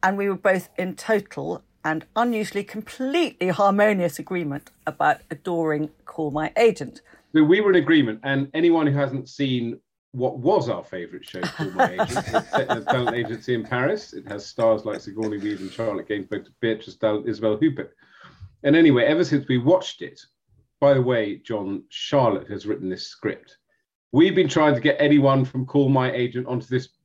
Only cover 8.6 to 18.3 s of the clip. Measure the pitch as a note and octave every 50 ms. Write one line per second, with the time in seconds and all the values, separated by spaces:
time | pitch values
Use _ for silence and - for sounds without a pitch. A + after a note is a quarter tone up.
8.6 | E3 E3+ E3 E3 D#3 D3 C#3 C#3+ C#3+ C3 C3 C3+ A#2+ - - - C#3+ C3+ B2+ B2
9.6 | A#2 A#2 A#2 - _ _ _ _ _ _ _ B2+ B2 B2+ - C3+ A#2+ D3+ G#3 F#3+
10.6 | C3 B2 G#2+ - - - - F#2 F2 - - - - - - F#2 - E3+ - -
11.6 | D#3+ - - - C4 F3 F3+ F#3 G#3+ - - G3+ - - - A3 - - - -
12.6 | - - - A#2+ - - - B2+ B2 B2 A#2 A#2+ A#2 A2+ A#2+ A#2 - - B2 A#2
13.6 | A2 - B2+ B2 B2+ D3+ G#3 G#3 - - - F#2 - G2 G2+ G#2 - - - -
14.6 | A#2 A2+ A2 G#2+ G#2 A2 G2+ F#2+ - - G2 G#2+ A2 G#2+ G#2 G2+ G2 G#2 G#2 F#2
15.6 | F#2 F#2+ - - A#2 A2+ G2+ F#2+ F2 _ G#2 G#2 F#2+ - G#2+ G2+ - _ _ _
16.6 | - A2+ A2 G#2+ - - - _ - A2 G#2+ G#2 G#2 A#2 G#2+ G2 A2 A2 G#2+ G#2
17.6 | D3+ D#3+ C3+ - - - _ _ _ _ _ - - -